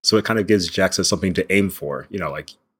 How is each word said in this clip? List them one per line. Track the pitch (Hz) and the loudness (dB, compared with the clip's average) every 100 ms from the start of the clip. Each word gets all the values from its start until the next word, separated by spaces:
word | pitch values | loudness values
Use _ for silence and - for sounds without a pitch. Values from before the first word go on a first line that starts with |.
So | - 107 | 2 0
it | |
kind | - 113 | 2 0
of | 95 | 4
gives | 104 85 | 2 2
jaxa | - 95 - | 0 0 2
something | 90 95 98 | 0 0 0
to | 85 - | 0 2
aim | 98 98 | 2 2
for, | - 73 67 - | -2 -8 -8 -8
you | 98 | -6
know, | 80 | -6
like, | 71 76 - _ _ | -8 -12 -20 _ _